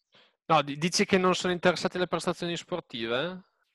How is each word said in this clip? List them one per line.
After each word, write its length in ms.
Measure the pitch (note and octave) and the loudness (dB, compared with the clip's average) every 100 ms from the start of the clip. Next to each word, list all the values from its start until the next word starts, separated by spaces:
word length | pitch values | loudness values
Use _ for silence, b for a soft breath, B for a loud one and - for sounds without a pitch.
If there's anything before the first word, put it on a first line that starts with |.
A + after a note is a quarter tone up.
| _ _ _ _ - | _ _ _ _ 0
No, 120 | D#3+ | 2
di-, 160 | C#3+ C#3+ | 2 0
dici 300 | F3 - G3+ | 0 2 2
che 100 | F#3+ | 4
non 180 | F#3 | 4
sono 200 | F3 F#3 | 2 0
interessati 420 | F3 F3+ E3 F3+ F3+ | 0 2 2 0 -2
alle 120 | F3+ | -2
prestazioni 460 | E3+ F3+ E3 F3 E3+ | -2 -2 -4 -4 -6
sportive? 840 | - A2 - A#2 A2+ A#2+ E3 F#3 - _ _ | -6 -10 -8 -8 -2 -2 -2 -8 -16 _ _